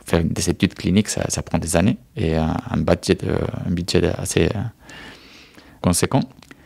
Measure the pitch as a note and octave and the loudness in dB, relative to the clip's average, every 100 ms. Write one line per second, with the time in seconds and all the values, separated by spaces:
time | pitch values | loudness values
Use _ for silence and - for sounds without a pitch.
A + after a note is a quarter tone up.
0 | - E2+ E2 - F2 - G2 - - F#2+ | 0 2 2 0 -2 0 0 0 2 2
1 | G#2 - - - - F2 E2+ E2+ G2 G#3 | 2 -2 -2 -4 -4 -4 0 2 2 0
2 | - - E2 D#2+ D#2+ - - D#2+ E2 F2 | -8 -4 0 2 0 -2 -2 -2 2 2
3 | - - - - - - - F2 F2 E2+ | 2 0 0 -2 -2 -4 -4 -4 0 2
4 | F2 - F#2 F#2 E2+ G2+ A2+ - - - | 2 -2 -2 2 2 0 -6 -10 -20 -20
5 | - - - - - - - - F2 F2+ | -20 -20 -20 -20 -20 -20 -20 -2 0 2
6 | - - - - - - | 2 0 -2 -8 -20 -20